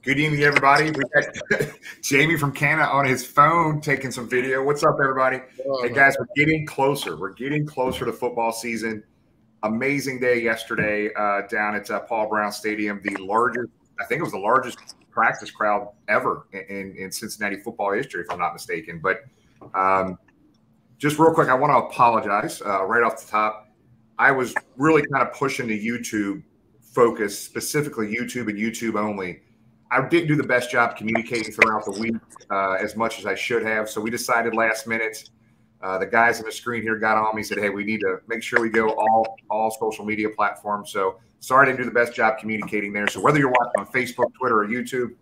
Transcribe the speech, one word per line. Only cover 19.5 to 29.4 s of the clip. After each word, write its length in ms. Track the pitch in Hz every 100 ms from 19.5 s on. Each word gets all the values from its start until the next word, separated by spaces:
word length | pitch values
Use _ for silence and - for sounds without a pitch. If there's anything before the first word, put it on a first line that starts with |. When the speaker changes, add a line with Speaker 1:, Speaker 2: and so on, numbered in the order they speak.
| _ -
Speaker 1:
um, 460 | 95 95 95 92 90 _ _ _ _ _ _ _ _
just 180 | 143 143
real 160 | 160
quick, 160 | 160 131
I 60 |
wanna 240 | 127 147 127
apologize, 840 | - - 120 110 107 101 - -
uh, 240 | 101 95
right 160 | 95 117
off 240 | 113 -
the 60 | -
top. 420 | 107 107 - - _ _ _ _ -
I 100 | 127
was 240 | 135 120 - _ 123
really 240 | 151 156 143
kind 160 | 135 123
of 60 |
pushing 320 | - 135 135
the 220 | 120 107 110
YouTube 560 | 120 117 107 101 95 - _ _ _
focus, 600 | _ 131 117 113 101 -
specifically 760 | - 117 - 151 147 117 104
YouTube 340 | 113 123 123 107
and 100 | 101
YouTube 420 | 113 113 117 104
only. 400 | 107 98 90 82